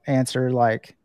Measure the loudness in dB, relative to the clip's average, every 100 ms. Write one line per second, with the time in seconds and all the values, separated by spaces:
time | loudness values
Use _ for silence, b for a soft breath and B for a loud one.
0 | -2 -2 0 -2 -2 0 0 0 -8 -20